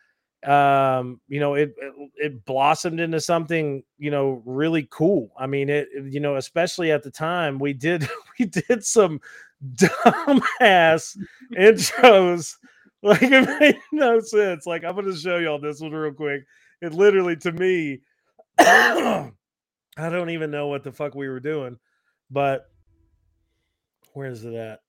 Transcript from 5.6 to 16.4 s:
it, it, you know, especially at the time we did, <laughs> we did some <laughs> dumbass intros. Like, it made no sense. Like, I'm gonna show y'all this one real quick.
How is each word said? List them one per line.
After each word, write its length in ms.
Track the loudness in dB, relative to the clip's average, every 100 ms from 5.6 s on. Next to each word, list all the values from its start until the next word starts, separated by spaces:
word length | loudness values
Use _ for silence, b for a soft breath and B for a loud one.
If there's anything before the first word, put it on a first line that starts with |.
| -2
it, 200 | -4 -4
it, 200 | -12 -10
you 80 | -6
know, 160 | -4 -4
especially 560 | -4 -4 -4 -2 -2
at 100 | -2
the 80 | -4
time 480 | -8 -6 -4 -4 -4
we 140 | -6
did, 360 | -4 -2 -2 -4 -10
<laughs> 160 | -10 -6
we 80 | -4
did 380 | -4 -2 -2
some 360 | 0 2 2 0 B B
<laughs> 300 | B B -10
dumbass 1400 | 0 0 4 2 2 2 2 0 2 4 6 4 2 -2 -16 -16 B -8
intros. 1000 | 4 6 6 2 6 8 8 6 -2 -6 -16 b b b _
Like, 200 | 2 4
it 380 | 6 6 4 4
made 180 | 4 4 -2
no 280 | 0 2 2
sense. 460 | 2 0 0 -2 -8
Like, 180 | -8
I'm 100 | -8
gonna 220 | -8 -6 -6
show 220 | -4 -2
y'all 200 | -2 -4
this 220 | -8 -10
one 120 | -10
real 200 | -8 -8
quick. 320 | -6 -6 -6